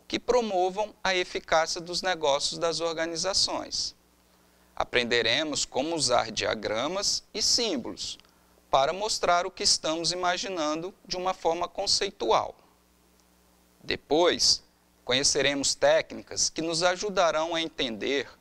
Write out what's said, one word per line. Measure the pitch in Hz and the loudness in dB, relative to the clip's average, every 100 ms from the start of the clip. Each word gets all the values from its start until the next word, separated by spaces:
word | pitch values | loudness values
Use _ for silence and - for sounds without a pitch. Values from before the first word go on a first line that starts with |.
| - | -6
que | 214 | -4
promovam | - 247 220 185 185 190 208 - | 2 2 2 0 0 0 -6 -2
a | 190 | -2
eficácia | 185 185 - - 160 160 185 | 0 -2 -6 0 2 2 -4
dos | 170 175 | -6 -4
negócios | 185 170 147 139 - 160 | -2 0 2 2 0 -2
das | 170 156 | -2 -2
organizações. | 165 160 165 165 185 202 - 156 - - - - _ _ _ _ _ _ _ - | -4 -2 -4 -4 -2 0 0 -2 -6 -6 -6 -10 _ _ _ _ _ _ _ -6
Aprenderemos | - 123 117 120 113 131 156 - | 0 0 2 2 2 2 0 -4
como | - 127 156 165 | -4 -2 -2 0
usar | 123 120 113 | 2 2 0
diagramas | 104 101 110 104 110 143 185 202 - - | -2 -2 -2 -2 -2 -2 -2 -2 -4 -6
e | 208 | -2
símbolos | - - 226 139 107 - - - - _ _ _ - | 0 2 2 -2 -6 -10 -10 -12 -18 _ _ _ 0
para | 135 139 | 2 2
mostrar | 180 214 - 180 175 190 | 0 -4 0 2 2 0
o | |
que | - | -2
estamos | 202 - 165 160 160 | 0 0 0 -2 -4
imaginando | 180 180 180 196 180 151 160 180 - | -2 -2 -2 -4 -4 -2 -4 -8 -14
de | - 180 | -10 -4
uma | 185 | -4
forma | 185 170 165 175 | -2 -2 -2 -4
conceitual. | - 196 - 202 - - 160 - - _ _ _ _ _ _ _ _ _ _ _ _ | -4 0 0 0 -4 2 2 2 -10 _ _ _ _ _ _ _ _ _ _ _ _
Depois, | - - - 151 170 113 - - _ _ _ _ | -8 -8 0 4 4 4 2 0 _ _ _ _
conheceremos | - 131 143 147 135 139 135 | -2 0 2 2 2 2 -2
técnicas | - 143 156 - - - 101 - | 2 4 4 2 -10 -10 -2 -2
que | - | -2
nos | 165 160 | -4 0
ajudarão | 180 185 208 190 165 156 165 | 0 0 -2 2 2 2 0
a | 165 | -2
entender | 165 - 131 107 113 135 - - | -4 -2 -4 -2 -2 -2 -4 -12